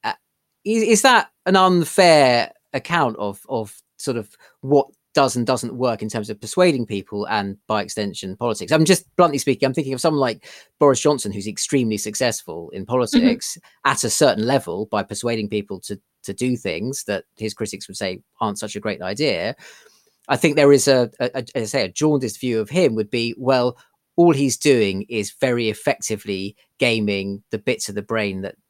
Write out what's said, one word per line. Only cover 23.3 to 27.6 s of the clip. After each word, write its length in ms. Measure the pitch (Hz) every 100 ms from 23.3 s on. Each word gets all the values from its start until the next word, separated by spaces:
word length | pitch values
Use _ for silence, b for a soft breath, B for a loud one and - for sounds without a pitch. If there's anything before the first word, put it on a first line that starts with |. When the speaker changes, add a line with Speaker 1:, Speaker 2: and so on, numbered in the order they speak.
| -
Speaker 1:
well, 400 | 127 131 123 - b b _ -
all 160 | 170
he's 260 | 143 139 -
doing 480 | 147 127 101 95 104
is 240 | 117 101 -
very 300 | 131 120 113
effectively 840 | 110 - - - 107 104 95 98 - _ _
gaming 640 | 123 113 104 101 98 101 _
the 80 |
bits 300 | 110